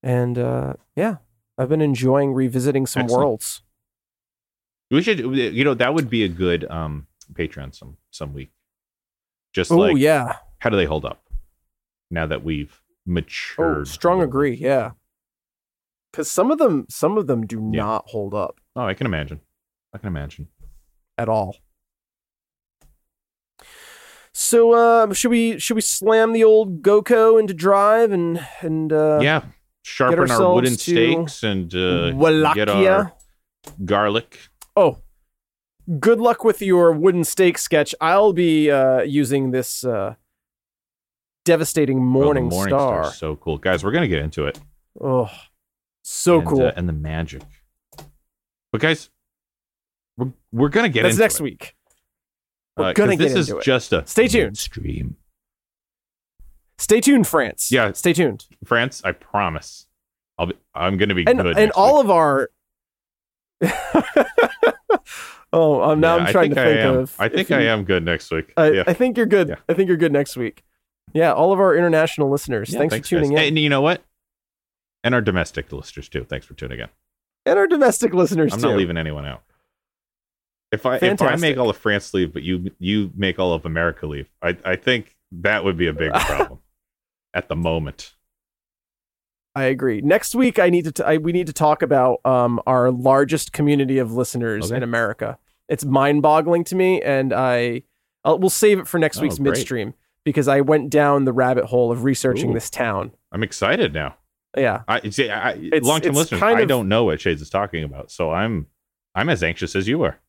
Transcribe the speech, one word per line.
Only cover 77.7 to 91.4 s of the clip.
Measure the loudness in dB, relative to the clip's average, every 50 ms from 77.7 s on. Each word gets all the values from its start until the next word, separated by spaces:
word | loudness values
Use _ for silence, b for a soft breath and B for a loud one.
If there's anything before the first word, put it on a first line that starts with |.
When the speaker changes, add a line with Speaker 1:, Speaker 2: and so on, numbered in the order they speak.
| 2 4 4 4 2 2 -2 0 2
Speaker 1:
listeners, | 2 2 2 2 0 0 0 0
Speaker 2:
I'm | 0
Speaker 1:
too. | -2 0
Speaker 2:
not | 0 0
leaving | 0 -2 -2
anyone | -6 -6 -6 -8 -8 -10
out. | -12 -12 -14 _ _ _ _ _ _ _ _ _ _ _ _ _ _ _ _ _ _ _ _ _ _ _ _ _ _ -8
If | -4 -2
I, | -2 -2
if | 0 0
I | 0
Speaker 1:
Fantastic. | 0 2 0 0 0 0
Speaker 2:
make | 0 0 0 0
all | 0 0
of | -2
France | -2 -2 -2 -2 -2 -4 -4 -2
leave, | -2 -2 -2 -4
but | -8 -6
you, | -4 -4 -4 -4 -8 -10 _
you | -4 -2 -2 -2 -2 -4 -4
make | -4 -4 -4 -2 -2
all | -2 -2 -2
of | -2 -4
America | -6 -4 -2 -2 -4 -4 -6 -10
leave, | -10 -10 -10 -12 _ _ _ -4
I, | -4 -4 -4 -4
I | -6 -6
think | -4 -2 -2 -2 -2 -4 _ _ _ _ _
that | -18 -4 -2 0 0 0 0
would | -2 -2
be | 0 -2
a | -2 -2
big | -2 -4 -2 -2
Speaker 1:
<laughs> |
Speaker 2:
problem | -2 -2 -2 -2 -2 -4 -4 -6 -20 _ _ _ _ _ _ _ _ _ _ _ _ _ _ _
at | -10 -8 _
the | -6
moment. | -4 -2 -2 -2 -4 -6 -8 -12 -16 -20 -20 _ _ _ _ _ _ _ _ _ _ _ _ _ _ _ _ _ _ _ _ _ _ _ _ _ _ _ _ _
Speaker 1:
I | -2 -2
agree. | -2 0 0 0 -2 -2 0
Next | 2 2 2 2 2 -2 0
week, | 2 0 2 2 2
I | 2 4
need | 4 2 0
to | -2 -6
t-, | -4 0
I, | 0 0 0
we | 0 0
need | -2 -2